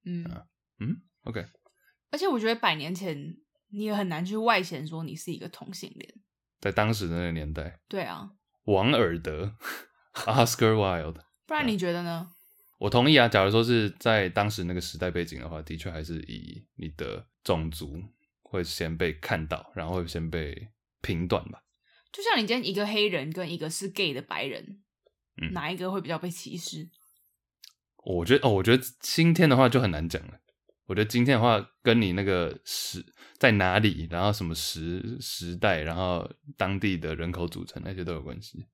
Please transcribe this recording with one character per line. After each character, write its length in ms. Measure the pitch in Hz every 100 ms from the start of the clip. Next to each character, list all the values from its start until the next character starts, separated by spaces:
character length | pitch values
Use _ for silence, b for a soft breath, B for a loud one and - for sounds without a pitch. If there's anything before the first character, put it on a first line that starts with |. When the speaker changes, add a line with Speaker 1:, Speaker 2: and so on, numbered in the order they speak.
| -
Speaker 1:
嗯。 180 | 175 170
Speaker 2:
啊， 180 | 175 - _ _ _
嗯， 160 | 110 208 _ _
OK。 200 | - 113 87 _ _ _ _ _ _
Speaker 1:
而 80 | 294
且 80 | 381
我 120 | 254
觉 60 | 220
得 100 | 226
百 200 | 220 156
年 180 | 147
前 240 | 185 190 143 147 - _ _ _
你 140 | 202 214
也 100 | 208
很 120 | 190
难 160 | 156
去 140 | 180 214
外 240 | 226 208
显 260 | 185 151 151
说 160 | 165
你 120 | 160 160
是 180 | -
一 60 | 160
个 100 | 175
同 240 | - -
性 180 | 180 - -
恋。 180 | - - _ _ _ _
Speaker 2:
在 100 | 101
当 220 | 95 107
时 140 | 107 92
的 80 | 82
那 80 |
个 80 | 87
年 200 | 82 76
代。 280 | 78 78 - _
Speaker 1:
对 140 | 196
啊。 260 | 131 87 101 _ _ _ -
Speaker 2:
王 260 | 139 110
尔 260 | 143 95 85
德， 380 | 78 78 101 107 B B B
<laughs> 240 | B B - -
Oscar 480 | 113 113 - 113
Wilde。 480 | 110 98 87 78 80 _ _ _
Speaker 1:
不 80 |
然 120 | 302 269
你 120 | 208
觉 160 | 175
得 100 | 170
呢？ 240 | 175 165 180 - _ _ _ _
Speaker 2:
我 100 | 101
同 200 | 123 131
意 60 | 147
啊， 100 | 117
假 200 | 110 98
如 40 |
说 140 | 110
是 260 | 117 117 104 -
在 300 | 117 110 92
当 240 | 87 104
时 140 | 104 87
那 80 |
个 80 | 90
时 160 | - 78
代 120 | 90
背 140 | 85
景 160 | 82 71
的 80 | 73
话， 140 | 80
的 160 | 78 80
确 120 | 92
还 140 | 80
是 160 | 78 82 -
以 340 | 57 - - - -
你 140 | 85 76
的 280 | 69 52 - _ -
种 260 | 85 80
族 260 | 78 71 76 101 _ _ _
会 200 | _ 98
先 360 | 85 - 82 82
被 160 | 87
看 340 | 76 - 95 78
到， 240 | 78 -
然 140 | - 82
后 80 | 92
会 100 | 85
先 240 | 85 82
被 380 | 82 76 - 107 _ _ _
评 240 | - 85 90
断 160 | 95 -
吧。 120 | - _ _ _ _ _
Speaker 1:
就 100 | -
像 160 | 415 349
你 80 | 214
今 160 | 247
天 80 | 190
一 40 |
个 120 | 196 202
黑 220 | 214 208
人 240 | 170 143
跟 180 | 165 165
一 80 | 170
个 120 | 156
是 180 | 165 196
gay 260 | 196 180
的 80 | 131
白 220 | - 78
人， 380 | 135 110 - 202 _ _ _ _ _ -
Speaker 2:
嗯。 120 | 170
Speaker 1:
哪 180 | 180 151
一 60 | 180
个 120 | 185
会 120 | 190
比 80 | 170
较 100 | 160
被 100 | 180
歧 280 | 170 - 175
视？ 320 | - 165 170 _ _ _ _ _ _ _ - _ _ _
Speaker 2:
我 220 | - 87 87
觉 120 | 131
得， 80 | 131
哦， 60 |
我 100 | 101
觉 140 | 104 127
得 80 | - -
今 340 | - - 165
天 160 | 170 160
的 60 | 127
话 140 | 127
就 100 | 123
很 100 | 117
难 180 | 78 82
讲 120 | 78 -
了。 60 | - _ _ _ _ -
我 80 | 98
觉 80 |
得 60 | 107
今 160 | 120 127
天 100 | 123
的 60 |
话， 280 | 120 110 101 _
跟 180 | 123 117
你 120 | 101
那 100 | 90
个 340 | 98 90 82 80
时-， 420 | - - - 98 - _ B _
在 140 | 131
哪 260 | 104 92 95
里， 300 | 107 80 82
然 140 | 85
后 80 | 101
什 140 | 104 87
么 100 | 80
时-， 640 | - 82 80 90 104 127
时 340 | - - 87
代， 280 | 87 107 85
然 120 | 78
后 380 | 82 92 87 - - 147 -
当 240 | 95 98
地 180 | 101 87
的 160 | 80
人 160 | 78 82
口 160 | 85 85
组 200 | 87 87
成， 160 | -
那 100 | -
些 120 | 95 87
都 80 |
有 80 | 82
关 200 | 73 60
系。 240 | 104 - -